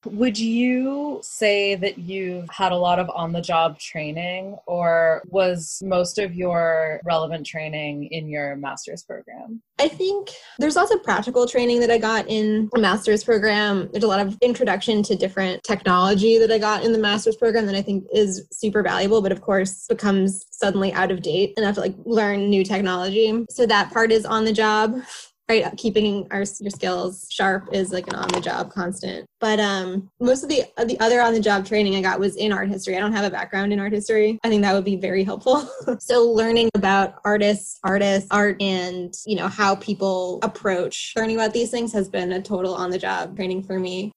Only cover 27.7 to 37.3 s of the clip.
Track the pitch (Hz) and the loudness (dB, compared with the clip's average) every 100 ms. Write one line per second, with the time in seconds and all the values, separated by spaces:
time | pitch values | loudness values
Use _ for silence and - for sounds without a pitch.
27.7 | 196 185 185 180 - 185 180 170 - 180 | -2 -2 -4 -6 -6 -2 -2 -2 -6 -6
28.7 | 196 175 190 185 85 - _ 220 214 208 | -6 -6 -6 -8 -10 -14 _ 0 2 0
29.7 | 196 185 185 190 _ 240 262 294 294 - | -2 -4 -6 -8 _ 0 0 2 -2 -2
30.7 | - 233 - 226 247 233 226 214 202 190 | -4 -4 0 2 4 4 2 2 0 0
31.7 | 214 202 196 190 185 202 - 214 196 196 | 0 2 2 0 0 -2 0 -2 0 -2
32.7 | 196 190 185 208 220 202 - - 196 202 | -4 -4 -2 -2 0 -2 -4 -6 -2 -2
33.7 | 202 196 208 208 220 214 220 226 208 202 | -2 -2 -4 0 2 2 2 0 2 4
34.7 | 196 190 190 185 190 190 196 254 285 277 | 2 0 -2 -2 -2 -2 -2 2 2 0
35.7 | - - 240 - 240 233 220 226 233 226 | -8 -6 -6 2 4 6 4 4 4 2
36.7 | 208 196 196 190 - 208 | 2 2 2 2 -2 0